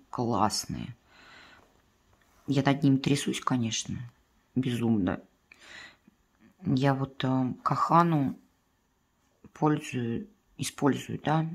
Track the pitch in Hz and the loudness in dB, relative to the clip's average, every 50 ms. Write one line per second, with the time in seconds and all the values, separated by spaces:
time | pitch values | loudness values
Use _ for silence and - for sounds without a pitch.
0 | _ _ - - 123 113 120 92 107 101 - - - - 73 60 58 - 117 _ | _ _ -4 -2 -2 0 2 2 2 2 0 -2 -6 -6 -8 -8 -8 -10 -12 _
1 | _ _ _ - - - - - - - - - _ _ _ _ _ _ _ _ | _ _ _ -20 -20 -20 -20 -20 -20 -20 -20 -20 _ _ _ _ _ _ _ _
2 | _ _ _ _ _ _ _ _ _ - 135 143 135 147 135 139 139 139 135 135 | _ _ _ _ _ _ _ _ _ -2 0 2 4 2 2 4 4 4 4 4
3 | - 147 143 139 - 127 - - - - 127 127 117 113 107 - - - - - | 4 2 0 0 0 -2 -4 -4 -2 -2 -2 0 -2 -2 -4 -6 -6 -6 -8 -8
4 | 123 120 - _ _ _ _ _ _ _ - 127 127 131 120 110 117 113 113 104 | -10 -12 -16 _ _ _ _ _ _ _ -4 -2 -2 0 -2 0 2 2 2 2
5 | 90 92 - - - _ _ _ _ _ - _ - - - - - - - _ | 2 0 -2 -4 -8 _ _ _ _ _ -20 _ -20 -20 -20 -20 -20 -20 -20 _
6 | _ _ _ _ _ _ _ _ _ - _ - - 135 139 127 135 139 135 131 | _ _ _ _ _ _ _ _ _ -20 _ -8 -4 -2 0 2 2 2 2 0
7 | 135 131 - - - 131 131 131 131 127 - - - - 135 - - - 156 165 | -2 -6 -6 -4 -2 0 0 2 0 -2 -4 -4 -2 -2 -2 0 0 2 4 4
8 | 170 170 160 147 135 131 - - _ _ _ _ _ _ _ _ _ _ _ _ | 4 4 4 2 2 0 -2 -6 _ _ _ _ _ _ _ _ _ _ _ _
9 | _ _ _ _ _ _ _ _ - - - - 151 151 151 147 147 - - 127 | _ _ _ _ _ _ _ _ -20 -16 -6 0 0 2 2 0 -2 -6 -6 -4
10 | 120 117 117 110 104 - _ _ _ _ _ - 147 - - - 143 143 123 - | -4 -4 -4 -6 -8 -10 _ _ _ _ _ -10 -8 -8 -6 -2 0 0 0 0
11 | - - 110 104 - 143 156 160 160 160 165 | -4 -8 -8 -6 -2 -2 0 0 -2 -4 -6